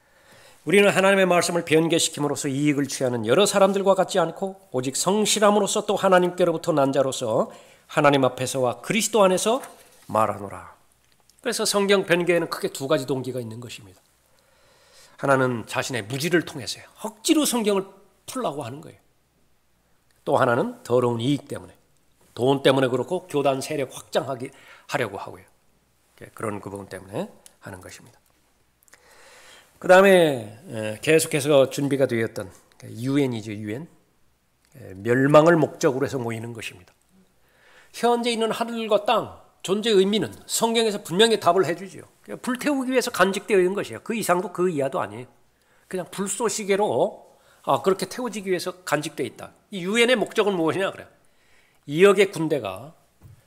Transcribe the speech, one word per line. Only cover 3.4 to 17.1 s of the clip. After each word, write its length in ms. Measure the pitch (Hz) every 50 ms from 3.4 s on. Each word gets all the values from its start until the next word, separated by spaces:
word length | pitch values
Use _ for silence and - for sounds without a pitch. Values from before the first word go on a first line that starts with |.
| 208
사람들과 480 | 196 - 202 190 196 196 196 190 196 190
같지 240 | 185 180 - - 190
않고 500 | 165 165 165 - 196 190 190 - - _ -
오직 240 | 127 127 135 131
성실함으로써 920 | - - - 196 214 214 202 - 214 214 202 208 214 202 190 - 220 202
또 100 | - 208
하나님께로부터 760 | 175 - 190 185 180 180 180 175 180 180 170 160 160 - - 165
난 200 | 147 139 135 135
자로서 580 | 143 135 131 127 - 131 113 110 139 208 226 - - - - - _ _
하나님 380 | _ - - 151 147 143 139 131
앞에서와 560 | 127 - - 131 123 - 139 127 120 113 -
그리스도 420 | - - - 226 214 - - 226 196
안에서 400 | 190 185 175 - 214 233 277 - - - - - _ _ _ _ -
말하노라. 680 | 101 107 110 101 101 101 101 98 95 90 92 - - _ _ _ _ _ _ _ _ _ _ _ _ _
그래서 240 | - 254 214 - 220
성경 400 | - - 202 202 196 202 196 185
변개에는 460 | - 175 175 175 165 175 170 165 151
크게 180 | - - - 170
두 200 | - - 139 135
가지 180 | 156 143 135
동기가 340 | 127 143 131 123 131 120 127
있는 200 | 120 110 110 117
것입니다. 420 | 120 107 - - - 95 90 _ _ _ _ _ _ _ _ _ _ _ _ _ _ _ _ _ _ _ _ - - - _
하나는 480 | - - 139 139 131 131 127 123 113 101
자신의 360 | - - 127 123 - 135 117 104
무지를 420 | 104 127 139 139 175 160 170 160
통해서요. 400 | - - 143 110 98 - - - - _ - -
억지로 420 | 214